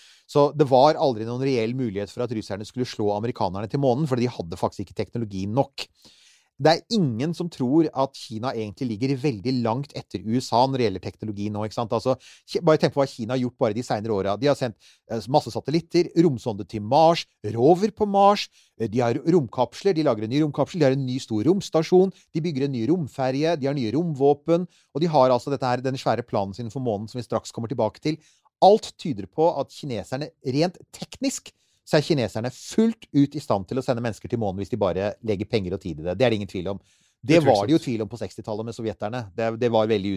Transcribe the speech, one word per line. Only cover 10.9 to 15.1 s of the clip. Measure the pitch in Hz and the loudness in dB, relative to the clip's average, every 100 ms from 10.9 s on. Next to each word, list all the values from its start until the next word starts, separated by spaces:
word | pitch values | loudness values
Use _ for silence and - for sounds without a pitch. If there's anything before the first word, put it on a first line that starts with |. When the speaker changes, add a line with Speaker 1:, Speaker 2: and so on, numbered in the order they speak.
| 95 | -2
Speaker 1:
teknologi | 101 - 110 101 104 | -8 -10 -10 -6 -6
nå, | 104 107 | -4 -6
ikke | - | -4
sant? | 113 | -2
Altså, | 117 127 127 - - _ | -2 0 -2 -6 -20 _
ki-, | 202 | 0
bare | 170 156 | 4 4
tenk | 156 | 2
på | 143 | 0
hva | 135 | -2
Kina | - 110 | -4 -4
har | 131 | -2
gjort | 123 - | -4 0
bare | 120 107 | -2 0
de | |
senere | 127 113 110 104 | -4 -4 -2 -2
åra. | 95 104 | -2 0
De | 143 | 0
har | 135 | 0
sendt, | 127 - _ _ _ | -2 -8 _ _ _